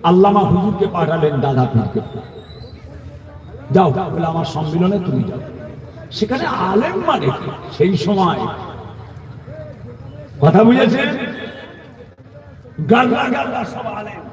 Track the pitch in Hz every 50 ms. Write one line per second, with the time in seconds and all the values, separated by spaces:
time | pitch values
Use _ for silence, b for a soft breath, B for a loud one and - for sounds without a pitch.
0 | - 170 180 185 196 202 202 208 190 - 170 185 190 214 202 - 196 185 - 170
1 | 160 151 165 160 151 151 143 131 135 135 135 127 123 110 - 113 104 92 - 110
2 | - - - 110 - - - - - - - - - - - - - - - -
3 | - - - - - - - - - - - - - - - 185 185 156 - 190
4 | 185 160 160 160 165 160 160 165 - - - 151 156 151 156 170 180 185 208 196
5 | 180 - 135 120 107 - - - - - - - - - - - - - - -
6 | - - - - 214 208 254 262 339 - 254 - 180 180 196 214 269 339 381 381
7 | 349 330 285 196 143 135 - - - - - - - - - - 156 185 196 -
8 | - 180 202 190 185 170 - - - - - - - - - - - - - -
9 | - - - - - - - - - - 605 622 605 - - - - - - -
10 | - - - - - - - - 139 160 165 190 226 233 247 262 233 - 226 269
11 | 269 - - - - - - - - - - - - - - - - - - -
12 | - - - _ - - - - - - - - - - - - 156 - 226 247
13 | 254 247 226 - 262 247 247 277 - 262 240 247 220 - - - 233 226 208 214
14 | 214 214 - 175 156 -